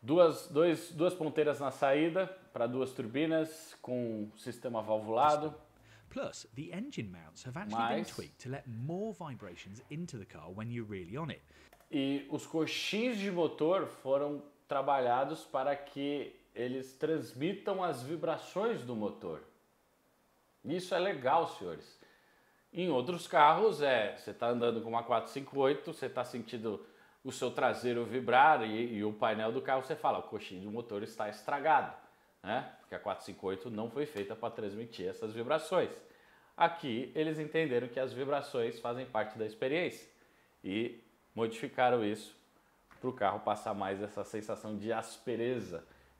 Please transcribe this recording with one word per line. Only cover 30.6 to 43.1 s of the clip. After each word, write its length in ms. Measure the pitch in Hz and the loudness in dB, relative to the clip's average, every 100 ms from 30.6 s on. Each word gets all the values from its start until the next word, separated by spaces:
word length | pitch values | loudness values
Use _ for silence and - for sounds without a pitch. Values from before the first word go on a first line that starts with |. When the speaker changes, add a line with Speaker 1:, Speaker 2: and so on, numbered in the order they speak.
Speaker 1:
do 80 | 101 | -8
motor 320 | 110 117 101 | -8 -6 -6
está 260 | 110 - 107 | -6 -6 -6
estragado", 680 | 104 - 143 143 147 - - - _ _ _ | -6 -4 0 4 4 4 -8 -20 _ _ _
né? 300 | 90 117 139 - | -4 -4 -4 -14
Porque 140 | - | -12
a 40 | 90 | -6
quatro 260 | 104 95 - | -4 -4 -8
cinco 200 | 95 98 | -6 -4
oito 200 | 95 123 | -4 -6
não 200 | 107 113 | -6 -4
foi 160 | 139 147 | -4 -4
feita 280 | 104 98 | -4 -6
pra 160 | 107 113 | -4 -6
transmitir 560 | - 107 101 117 - 92 | -4 -6 -6 -10 -6 -6
essas 260 | - - | -4 -6
vibrações. 560 | 113 117 156 156 185 127 - - - - - - - | -6 0 0 2 2 0 -4 -18 -20 -20 -20 -20 2
Aqui, 560 | 165 165 143 113 135 | 2 2 -4 -4 -2
eles 240 | - 156 156 | -2 -2 -2
entenderam 500 | 151 160 160 120 123 | -2 0 2 2 0
que 120 | - | -4
as 120 | 131 | -4
vibrações 680 | 117 135 143 139 127 117 117 | -4 -2 -2 0 -2 -2 -2
fazem 240 | 123 120 | -6 -6
parte 320 | 127 110 107 117 | -2 -2 -2 -4
da 80 | |
experiência 640 | 110 - 131 156 170 - - _ _ _ _ _ | -6 -2 0 0 -2 -6 -18 _ _ _ _ _
e 380 | 92 101 120 - - _ _ | -4 -2 -2 -6 -20 _ _
modificaram 680 | - 113 113 139 - 127 120 | -4 -2 -2 -6 2 4 6
isso 320 | 107 107 - - _ _ _ _ _ - | 2 -2 -8 -20 _ _ _ _ _ -8
pro 100 | 127 | -6